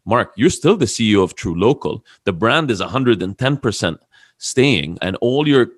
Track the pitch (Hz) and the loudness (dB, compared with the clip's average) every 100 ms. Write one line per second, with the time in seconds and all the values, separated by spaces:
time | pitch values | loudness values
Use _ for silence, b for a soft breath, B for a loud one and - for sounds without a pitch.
0 | - 117 101 - 165 - 156 214 120 - | -2 -2 -2 0 0 2 0 2 0 0
1 | 110 101 92 - 98 85 107 147 78 - | 2 4 2 -2 -6 0 2 0 -4 -8
2 | b b - 85 110 151 147 95 85 123 | b b -6 0 0 0 0 -4 -4 -2
3 | 123 104 92 101 131 143 120 - 90 78 | 0 0 -2 -4 -2 -2 -4 -2 -4 -6
4 | _ b b b - 131 139 98 73 87 | _ b b b -6 0 2 2 -2 -6
5 | 90 95 120 135 143 135 113 | -6 -2 -2 0 2 4 2